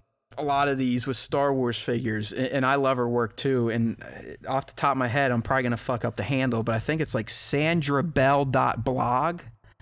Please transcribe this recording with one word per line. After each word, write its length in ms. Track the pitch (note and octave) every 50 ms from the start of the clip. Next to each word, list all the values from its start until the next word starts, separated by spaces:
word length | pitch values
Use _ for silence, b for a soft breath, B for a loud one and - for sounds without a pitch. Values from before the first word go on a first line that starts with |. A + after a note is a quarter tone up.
| _ _ _ _ _ - - C3+
a 40 | D3+
lot 240 | C#3+ C#3 C#3 C#3+ C#3+
of 100 | C#3 C3
these 280 | C3 B2+ B2 B2 A#2
with 100 | C#3 B2+ -
Star 340 | - - - C#3+ C#3 C#3+ C#3
Wars 260 | C3 B2+ A#2+ A#2 -
figures, 540 | - - A#2+ A#2 B2+ A2+ G#2+ G#2+ G#2+ - -
a-, 220 | - C3 B2 -
and 100 | C#3 C3
I 120 | C3 C#3
love 200 | C#3+ C3+ C3 C3+
her 100 | B2 A#2+ A#2
work 280 | A#2+ A#2+ A#2 G#2+ -
too. 320 | - - C#3 C3 B2 A#2 A2+
And, 340 | A2 A#2 A2+ A2+ - - -
uh, 480 | - - - - - - - - F#2
off 140 | C3 C3+ -
the 60 | - -
top 200 | - D#3 C#3+ C3+
of 40 |
my 120 | C3 B2+ A#2
head, 220 | A#2 C#3+ C#3 C3
I'm 120 | B2 A#2 A2
probably 220 | - C3+ C3 B2+
gonna 120 | A#2+ A#2+
fuck 280 | A2+ - - B2+ A2+ -
up 100 | A2+ -
the 60 | - G2+
handle, 400 | - C#3 C3 C3 B2+ A#2 A2+ A2+
but 120 | A#2+ A2
I 40 | A2+
think 220 | - - D3+ D#3+ D3
it's, 120 | - -
like, 120 | A#2 G#2+
sandrabell 1200 | - - - - - - C#3 D3+ D#3+ E3+ E3 D3 C#3 C#3+ C#3 C3 E3 C#3+ C#3+ C3 C3+ C#3+ C#3+ C#3+ C3+
dot 340 | A#2+ B2+ C3 B2+ - A#2+ A2+
blog. 580 | C3+ B2+ C3 B2 A#2+ B2 B2+ D3 E3 F3 F3 - - - - - b b b